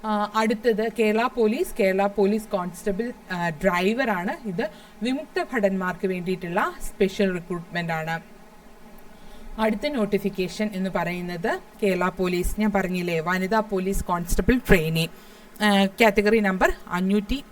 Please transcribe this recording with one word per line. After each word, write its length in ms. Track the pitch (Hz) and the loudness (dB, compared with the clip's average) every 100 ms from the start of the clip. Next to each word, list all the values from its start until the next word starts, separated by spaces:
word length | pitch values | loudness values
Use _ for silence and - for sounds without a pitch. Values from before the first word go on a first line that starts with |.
| 220 | -2
ആ, 260 | 208 208 220 | -2 0 0
അടുത്തത് 560 | 220 226 247 208 226 220 | 2 2 2 2 -2 0
കേരള 280 | 214 220 247 | 2 2 0
പോലീസ്, 480 | 247 214 262 370 - | 2 2 2 -2 2
കേരള 280 | 196 190 202 | 2 4 0
പോലീസ് 400 | 202 202 214 214 | 2 2 2 -2
കോൺസ്റ്റബിൾ, 640 | 196 175 - 208 202 240 - - | -4 -4 -4 -4 -2 -4 -8 -8
ആ, 180 | 180 170 | -4 -2
ഡ്രൈവറാണ്. 960 | 156 190 175 185 226 262 190 185 330 226 | 2 2 4 2 2 0 0 -2 -6 -6
ഇത് 220 | 175 311 - - - | -4 -6 -8 -20 -6
വിമുക്ത 400 | 226 269 311 381 349 | -4 -4 -4 -4 -2
ഭടന്മാർക്ക് 540 | 247 196 190 180 175 190 | 0 2 2 -2 -2 -4
വേണ്ടിയിട്ടുള്ള 680 | 180 175 180 175 175 320 349 - | -2 -4 -4 -2 -2 -2 -4 -10
സ്പെഷ്യൽ 460 | - 190 - 196 | 0 0 2 0
റിക്രൂട്ട്മെന്റ് 600 | 180 170 175 165 170 170 | 0 -6 -8 -6 -6 -4
ആണ്. 260 | 160 160 165 - - - - - - - - - - - - - - | -4 -4 -6 -8 -20 -20 -20 -20 -20 -20 -20 -20 -18 -18 -16 -12 -2
അടുത്ത 280 | 220 214 294 | -2 0 -2
നോട്ടിഫിക്കേഷൻ 840 | 285 208 196 202 - 180 - 214 | -2 0 0 -2 -2 -6 -2 -4
എന്ന് 160 | 190 190 180 | -2 -2 -2
പറയുന്നത് 640 | 170 180 175 170 208 370 - - | -2 -4 -6 -4 -4 -4 -8 -2
കേരള 260 | 208 180 180 | 0 2 0
പോലീസ്, 520 | 185 180 180 175 - | 0 0 0 0 0
ഞാൻ 100 | 214 | 2
പറഞ്ഞില്ലേ, 480 | 196 185 180 175 165 | 2 0 -2 -2 -2
വനിതാ 400 | 160 185 185 220 | 0 -2 2 0
പോലീസ് 440 | 214 190 185 202 | 0 -2 0 -2
കോൺസ്റ്റബിൾ 540 | - 175 170 - 185 247 | -2 -4 0 0 2 2
ട്രെയിനി, 520 | - 196 160 160 165 - - - - - | 6 4 6 -2 -2 -6 -20 -20 -20 0
ആ, 240 | 208 202 196 | 4 4 2
കാറ്റഗറി 540 | - 226 208 202 220 | 4 4 4 4 4
നമ്പർ 340 | 202 185 311 - - | 2 2 0 0 -6
അഞ്ഞൂറ്റി 560 | 175 190 208 202 269 - | -2 2 0 0 -6 -6